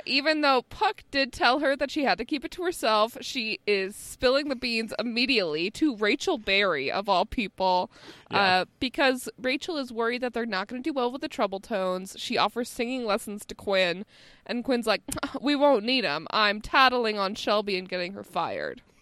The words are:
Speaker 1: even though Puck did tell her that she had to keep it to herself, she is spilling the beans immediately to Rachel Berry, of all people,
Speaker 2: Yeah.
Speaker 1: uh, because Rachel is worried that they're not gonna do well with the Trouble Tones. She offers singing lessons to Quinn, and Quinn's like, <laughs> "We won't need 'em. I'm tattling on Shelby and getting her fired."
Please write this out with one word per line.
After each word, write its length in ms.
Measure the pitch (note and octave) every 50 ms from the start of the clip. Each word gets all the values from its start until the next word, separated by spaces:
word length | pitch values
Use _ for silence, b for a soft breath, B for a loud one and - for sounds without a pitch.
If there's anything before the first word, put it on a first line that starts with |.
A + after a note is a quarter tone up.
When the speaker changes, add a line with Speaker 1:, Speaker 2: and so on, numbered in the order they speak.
| -
Speaker 1:
even 360 | - A#3+ C#4 C4+ D#4 D#4 D4+ D4
though 200 | C#4+ C4+ B3+ A3+
Puck 400 | - - - G#4+ - G#4+ - - -
did 220 | - C#4 C4+ B3+ -
tell 260 | - F4+ A#3+ B3+ D4
her 160 | D4 C4+ C#4
that 160 | C4+ D4 C4+
she 140 | - D#4 C#4
had 140 | A#3 F#3 F3
to 60 | C4+
keep 200 | - D#4 C#4 -
it 80 | E4 -
to 100 | - F4
herself, 540 | F4 E4+ - - A#3 A3 G#3+ G#3 A#3 - C4+
she 380 | B3 - - C4+ A3 A3 G#3 - -
is 300 | - G#3 G3 F#3+ F#3+ G#3
spilling 520 | - - - - - - B3 C4 C#4 D4+ D4
the 60 | C#4
beans 400 | A#3+ - B3 A#3 A3+ A3+ G#3 - -
immediately 720 | G#3+ A#3+ A3+ A#3 B3+ B3+ C#4 A3 F#3+ E3 D3+ D#3 F3 F#3+ -
to 240 | - D#4+ D4+ A#3+
Rachel 420 | G3 G#3+ G#3 A#3+ C#4+ - - F4 B3
Berry, 500 | G#3 - F#3+ G3 G#3 F#3+ E3 C#3+ C3+ C3+
of 200 | - F#3 G3+ G3+
all 180 | G3 F3 F#3+
people, 640 | - - - G#3+ F#3 - - F#3+ F#3 F3+ F3+ F#3 - B B B B B B B B
Speaker 2:
Yeah. 80 | - F#3+ G3+ F#3+ F#3 F#3
Speaker 1:
uh, 40 | F3+ - _ -
because 500 | - B3+ - - D4 C4 C4 B3+ - A3+ - - G#3+
Rachel 340 | B3+ C4 D4 - - F4
is 140 | D4 C4+ B3
worried 300 | A#3+ G#3+ A3+ A3+ A#3+ B3
that 140 | B3+ B3 A#3
they're 120 | A#3 A#3
not 220 | A#3 G3+ F#3 G3 -
gonna 140 | B3 B3+ B3+
do 100 | D#4+ D4
well 180 | C4+ A#3+ A#3+
with 100 | B3 C#4 -
the 40 | D4+
Trouble 300 | - - A3+ G3+ G3 G3
Tones. 560 | - - A3+ F#3+ F#3+ F#3 F3+ F#3 F#3 G3 -
She 220 | - - - B3 -
offers 300 | D3 G#3 - A#3 B3 -
singing 360 | - - A#3+ A#3 C4 C4 A#3+
lessons 400 | G#3+ G3 A3 - - G3+ G#3 -
to 100 | - -
Quinn, 320 | - - - G3 F#3+ F#3 F3 E3+ F3+ G#3 b b b b b b b b
and 180 | b G#3+ A#3+ A#3
Quinn's 220 | - C4 A#3+ A#3
like, 140 | A3+ G#3 F#3 - - - - -
<laughs> 180 | C#4 - C4+
"We 160 | F#3+ C#4 D4
won't 260 | C#4 C#4+ C#4+ C#4 G#3+ G3+
need 220 | A#3 C4 C4 G#3
'em. 220 | D#3+ C#3+ D#3 E3 -
I'm 300 | - - G#3+ G#3 G3+ G#3+
tattling 580 | - - - D4 C4 B3+ B3 B3 A#3 A3 G#3+ G#3
on 160 | G3 F#3+ G#3+
Shelby 440 | - - B3+ G#3 G#3 G#3 G#3 G3 F3+
and 100 | F#3 F#3
getting 240 | F3+ F3+ F3 F3 G3
her 100 | G3+ G#3
fired." 600 | - - F3+ E3 C3 G2 E2+ D2 D2 - - - _ _ _